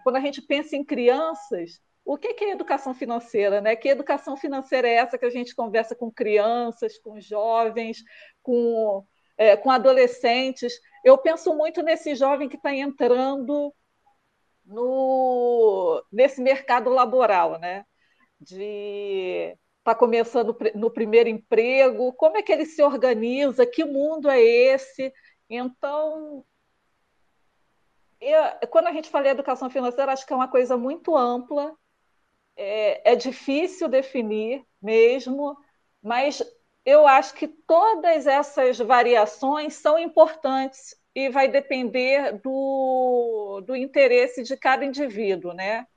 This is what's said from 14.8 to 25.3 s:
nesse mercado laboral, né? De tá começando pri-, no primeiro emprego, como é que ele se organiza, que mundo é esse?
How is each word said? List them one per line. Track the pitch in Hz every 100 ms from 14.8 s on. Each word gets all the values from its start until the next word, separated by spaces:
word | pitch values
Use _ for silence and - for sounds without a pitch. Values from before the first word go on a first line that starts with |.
| 247 262 262 262 254 247 240 240 220 190 180 160 -
nesse | 202 262 262
mercado | 254 269 - 247 247
laboral, | 254 247 254 226 190 165 165
né? | 175 190 - _ _ _ _ _
De | 147 185 208 208 208 202 202 190 185 175 170 175 _ _
tá | -
começando | 220 240 233 226 254 220
pri-, | 226 220
no | 208 226
primeiro | - 214 226 233
emprego, | 220 - 220 233 269 262 214 254
como | 254 320 427
é |
que | -
ele | 311 311
se | -
organiza, | 285 254 254 220 233 254 285 240
que | 240 - 302
mundo | 269 294 320 285
é | 262
esse? | 226 240 254 262 - - 262 _ _